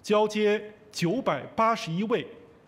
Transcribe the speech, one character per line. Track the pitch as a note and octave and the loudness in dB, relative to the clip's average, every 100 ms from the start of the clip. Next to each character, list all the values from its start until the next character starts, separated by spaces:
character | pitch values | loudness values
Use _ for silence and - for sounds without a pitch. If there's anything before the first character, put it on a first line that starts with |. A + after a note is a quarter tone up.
交 | - G#3 G#3+ | 0 2 2
接 | G#3+ G#3 G#3 - - - | 2 2 2 -2 -18 -16
九 | - E3+ A#3+ | -4 -2 0
百 | G3 C#3+ B2 - | 0 -2 -4 0
八 | A3+ A#3 | 2 2
十 | - | -4
一 | E3 G#3+ | -4 -2
位 | G#3+ C3 - - - | -2 -4 -12 -20 -20